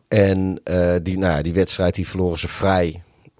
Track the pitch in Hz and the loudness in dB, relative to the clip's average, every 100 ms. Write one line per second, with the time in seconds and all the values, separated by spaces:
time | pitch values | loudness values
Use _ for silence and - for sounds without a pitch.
0 | _ 104 98 95 95 92 - 90 87 90 | _ 2 4 2 0 -4 -2 0 2 0
1 | 85 92 95 73 80 87 90 - 90 95 | -2 0 0 0 0 0 0 0 0 -2
2 | 90 92 90 82 90 - 98 92 87 85 | -6 -2 -2 -2 -6 -2 0 2 0 -4
3 | - _ - | -18 _ -20